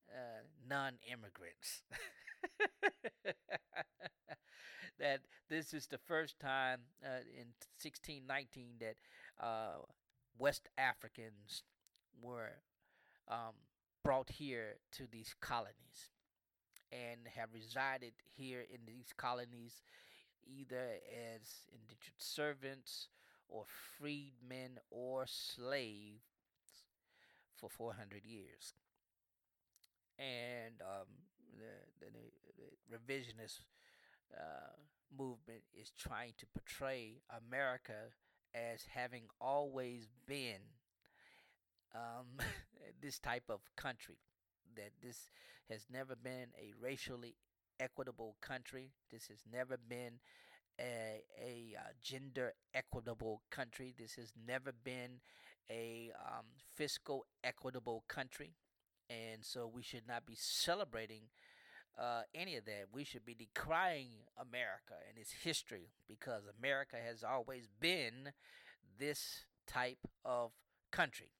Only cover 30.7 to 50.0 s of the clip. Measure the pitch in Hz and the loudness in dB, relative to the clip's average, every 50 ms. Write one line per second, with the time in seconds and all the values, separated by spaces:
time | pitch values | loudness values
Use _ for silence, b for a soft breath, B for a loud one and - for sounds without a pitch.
30.7 | 120 - 85 92 98 98 95 98 101 98 170 196 _ _ - - - 107 107 113 | -8 -6 -4 -2 -2 -2 -4 -6 -10 -18 -20 -20 _ _ -20 -18 -16 -12 -12 -10
31.7 | 101 98 95 - - - - - 110 113 113 113 - - _ - - - - - | -12 -12 -14 -18 -16 -14 -14 -12 -12 -12 -14 -14 -16 -18 _ -20 -18 -16 -16 -18
32.7 | - - _ - 113 117 117 120 135 139 127 117 110 110 110 104 - - - B | -18 -20 _ -12 -10 -10 -4 -2 -2 -2 -2 -4 -8 -10 -10 -10 -10 -12 -12 B
33.7 | B B B B B B B B B B B _ - - - 80 76 67 - - | B B B B B B B B B B B _ -12 -8 -6 -6 -6 -6 -8 -12
34.7 | - 156 147 151 _ _ _ _ 139 135 135 131 123 110 147 - 113 113 - _ | -14 -18 -20 -20 _ _ _ _ -6 -4 -2 -2 -2 -4 -8 -12 -14 -14 -14 _
35.7 | _ - 107 - - - - - 123 107 120 120 113 - - - _ - - - | _ -14 -14 -14 -10 -6 -4 -2 -2 -2 -2 -4 -6 -10 -14 -6 _ -6 -6 -4
36.7 | - - 139 135 135 127 117 110 110 135 - _ - 117 113 117 123 135 139 135 | -4 0 2 2 4 2 0 -4 -8 -12 -12 _ -10 -10 -6 0 4 6 6 6
37.7 | 127 123 _ - 110 107 110 117 - _ b b b b b _ _ 117 117 117 | 6 4 _ -6 -6 -6 -6 -8 -12 _ b b b b b _ _ 0 0 0
38.7 | 117 113 - - - 131 123 123 123 123 113 107 - _ - 127 135 143 147 143 | 0 -2 -6 -6 -2 0 0 0 0 -6 -10 -12 -10 _ 2 6 6 6 6 6
39.7 | 135 131 127 123 123 123 117 110 117 - - - 139 143 131 120 107 95 98 104 | 2 0 0 0 0 -4 -6 -10 -14 -18 -6 -2 -2 0 2 0 0 -2 -6 -12
40.7 | - - _ _ _ _ _ B B B B B B B B B B B B _ | -18 -20 _ _ _ _ _ B B B B B B B B B B B B _
41.7 | _ _ _ _ - 113 120 117 117 120 127 123 127 135 131 - - - - - | _ _ _ _ -6 -4 -4 -2 -4 -4 -6 -8 -2 0 2 2 2 0 -6 -12
42.7 | - - - 107 113 127 135 143 131 - - 131 120 123 120 - 113 98 - - | -16 -16 -14 -14 -14 -8 -6 -4 -4 -2 2 2 2 2 4 0 -2 -2 -2 -8
43.7 | _ - - 139 123 113 - - 143 - _ _ _ _ _ _ _ _ _ - | _ -4 -2 -2 -2 -2 -6 -12 -14 -16 _ _ _ _ _ _ _ _ _ -16
44.7 | 117 113 101 104 - - - 123 117 - - - B B B B B B B - | -12 -10 -10 -10 -10 -10 -10 -10 -8 -8 -10 -14 B B B B B B B -6
45.7 | 110 107 104 _ 123 127 135 131 131 117 117 127 127 127 127 120 - - 107 104 | -6 -6 -6 _ -4 -4 -2 -2 -4 -4 -2 -4 -2 -2 -4 -6 -8 -12 -12 -12
46.7 | 104 107 113 127 139 131 - - 131 120 120 120 - _ _ _ _ _ _ _ | -10 -2 0 0 0 0 0 -2 -2 -4 -4 -8 -10 _ _ _ _ _ _ _
47.7 | _ _ 131 127 _ - 135 131 117 - 117 110 107 _ - - 135 127 120 - | _ _ -2 -2 _ -2 -2 -2 -2 -4 -4 -6 -4 _ -4 -2 -2 -2 -2 -4
48.7 | - 131 131 135 - _ _ _ - 113 - - 107 104 - 110 113 123 127 127 | -6 -6 -6 -8 -12 _ _ _ -12 -10 -10 -10 -12 -14 -12 -4 0 0 2 2
49.7 | 131 123 120 113 123 120 | 2 -2 0 -2 -2 -2